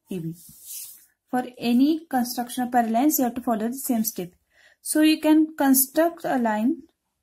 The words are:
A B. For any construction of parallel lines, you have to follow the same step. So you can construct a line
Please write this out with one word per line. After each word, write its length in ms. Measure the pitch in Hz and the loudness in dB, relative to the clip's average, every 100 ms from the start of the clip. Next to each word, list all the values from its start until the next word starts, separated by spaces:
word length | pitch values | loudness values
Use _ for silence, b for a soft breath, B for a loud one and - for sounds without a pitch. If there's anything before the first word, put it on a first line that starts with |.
| _ | _
A 100 | 185 | -10
B. 140 | 160 170 - - - B B B B B _ | -8 -12 -18 -20 -16 B B B B B _
For 140 | 247 247 - | -6 -6 -6
any 480 | 233 240 285 320 - | 0 4 4 2 -2
construction 540 | 262 240 - 240 - | -4 -4 -6 -8 -6
of 80 | 247 | 0
parallel 220 | 247 226 | 0 2
lines, 260 | 226 294 294 | 2 2 2
you 60 | 247 | -2
have 100 | 247 | -2
to 60 | |
follow 260 | 240 220 226 | -4 -4 -4
the 60 | |
same 320 | 269 - 233 220 | -6 -4 -2 -2
step. 240 | - 175 - b b b b | -6 -10 -14 b b b b
So 200 | - 302 | -4 2
you 180 | 311 311 | 2 4
can 360 | 311 311 311 - | 4 4 4 0
construct 680 | 277 269 - - 339 339 | 2 2 2 0 0 -2
a 140 | - 269 | -4 -2
line 460 | 226 214 226 330 - _ _ _ | -2 0 -2 -2 -10 _ _ _